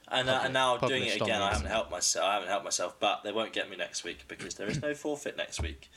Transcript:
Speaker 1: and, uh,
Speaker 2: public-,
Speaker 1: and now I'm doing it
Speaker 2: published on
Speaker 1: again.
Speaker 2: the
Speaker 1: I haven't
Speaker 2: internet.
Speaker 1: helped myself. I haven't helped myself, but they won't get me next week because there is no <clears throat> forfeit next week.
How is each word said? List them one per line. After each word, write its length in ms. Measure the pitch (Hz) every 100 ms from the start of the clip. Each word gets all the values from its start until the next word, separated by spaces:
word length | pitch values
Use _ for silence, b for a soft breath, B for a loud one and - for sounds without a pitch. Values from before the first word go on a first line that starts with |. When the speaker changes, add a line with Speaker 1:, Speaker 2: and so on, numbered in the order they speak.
| -
Speaker 1:
and, 180 | 131 127
uh, 40 |
Speaker 2:
public-, 120 | 131 131
Speaker 1:
and 80 |
now 200 | 131 127 120
I'm 120 | 127
doing 140 | 131
it 160 | 120 104
Speaker 2:
published 40 |
on 60 | 110
Speaker 1:
again. 100 | 107
Speaker 2:
the 40 |
Speaker 1:
I 40 | 98
haven't 80 | 104
Speaker 2:
internet. 140 | 95 110
Speaker 1:
helped 140 | -
myself. 340 | 90 - 85 92
I 60 |
haven't 140 | 104 90
helped 160 | 98
myself, 340 | 92 - 90 -
but 240 | 104 -
they 60 | 107
won't 200 | 107 104
get 160 | 104 98
me 80 | 92
next 260 | 85 -
week 220 | 87 82 -
because 280 | 92 90
there 140 | - 101
is 120 | 143
no 140 | 147
<clears throat> 100 | 147
forfeit 320 | 156 143 104 87
next 240 | - -
week. 300 | 80 71 -